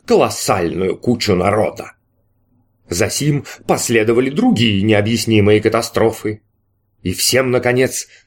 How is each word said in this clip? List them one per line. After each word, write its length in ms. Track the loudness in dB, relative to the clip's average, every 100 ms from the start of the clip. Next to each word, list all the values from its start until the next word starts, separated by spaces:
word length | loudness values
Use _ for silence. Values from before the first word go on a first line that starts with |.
| 0
колоссальную 920 | 2 2 -2 -2 -2 -2 -2 -4 -4
кучу 360 | -2 -2 0 0
народа. 580 | 2 0 -2 -4 -16 -20 _ _ _ _ _ _ _ _ -8
Засим 560 | -4 -2 -2 -2 -2 -6 -8 -4
последовали 640 | -4 0 2 2 2 0
другие 520 | 0 0 2 2 2
необъяснимые 800 | 2 2 2 -2 0 2 4 4
катастрофы. 800 | 2 0 -2 0 0 -2 -8 -10 _ _ _ _ _ _
И 100 | -8
всем, 380 | -4 -2 0 0
наконец, 560 | 0 0 2 0 -2 -12 -18